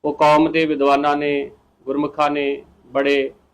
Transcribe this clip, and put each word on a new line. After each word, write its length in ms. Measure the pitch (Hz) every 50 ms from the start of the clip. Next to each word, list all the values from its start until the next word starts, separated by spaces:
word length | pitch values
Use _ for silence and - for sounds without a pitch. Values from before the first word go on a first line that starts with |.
| -
ਉਹ 80 | 147 147
ਕੌਮ 380 | - 156 147 151 151 156 160
ਦੇ 140 | 160 160 160
ਵਿਦਵਾਨਾਂ 520 | 151 151 135 139 139 139 139 143 147 147
ਨੇ, 340 | 147 147 147 143 139 139 139 - _ _ _ _ _ _
ਗੁਰਮੁਖਾਂ 460 | 131 135 143 151 143 147 151 147 147
ਨੇ 340 | 147 147 143 139 139 139 - _ _ _ _
ਬੜੇ 460 | - 123 139 139 143 143 139 135 135 - _ _ _